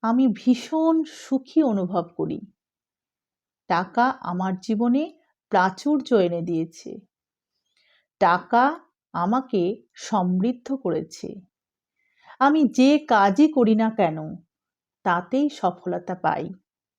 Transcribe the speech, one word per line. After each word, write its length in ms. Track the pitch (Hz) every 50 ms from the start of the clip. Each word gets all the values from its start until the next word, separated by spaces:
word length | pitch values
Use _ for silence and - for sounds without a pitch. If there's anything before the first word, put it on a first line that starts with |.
| -
আমি 260 | 220 233 247 269 262
ভীষণ 760 | 196 - - 247 254 240 - - - 320 320 320 330 320 311
সুখী 580 | 311 - - - - 269 262 262 - - 320 311
অনুভব 480 | 262 214 196 185 175 185 180 170 175 -
করি। 240 | - 160 160 165 - - - _ _ _ _ _ _ _ _ _ _ _ _ _ _ _ _ _ _ _ _ _ _ _ _
টাকা 400 | - 220 214 220 - - 240 262
আমার 500 | - - - - 180 180 185 190 185 185
জীবনে 580 | - - 226 214 233 240 240 269 302 349 - _ _ _ _ _ _ _
প্রাচুর্য 680 | - 190 180 190 185 - - 294 302 294 247 - 254
এনে 280 | 220 185 175 170 170 170
দিয়েছে। 580 | 175 170 160 165 165 - - - - - - - _ _ _ _ _ _ _ _ _ _ _ _ _ _ _ _ _ _ _ _ _ _ _
টাকা 600 | - 175 175 180 180 - - 233 247 277 311 349 _ _ _ _ _ _ _
আমাকে 720 | 170 175 185 220 254 262 262 - 202 175 175 214 - _ _ _
সমৃদ্ধ 760 | - - - - 208 180 180 180 185 185 233 254 247 _ - 269
করেছে। 680 | 269 - 180 165 156 156 165 - - - - - 196 185 _ _ _ _ _ _ _ _ _ _ _ _ _ _ _ _ - - _
আমি 300 | 254 285 294 311 302 220
যে 300 | 214 - 254 269 294 294
কাজই 540 | 302 - 262 214 196 202 196 233 294 311 311
করি 220 | 277 240 214 220
না 160 | 214 226 220
কেন, 460 | 220 220 202 165 156 156 156 156 - - _ _ _ _ _ _ _ _ _ _ _ _ _
তাতেই 480 | 175 175 175 180 - - 262 285 294
সফলতা 640 | - - - 185 180 - - 185 175 175 175 - 185
পাই। 360 | 185 - 160 - - - - 190 - _ _ _ _ _ _ _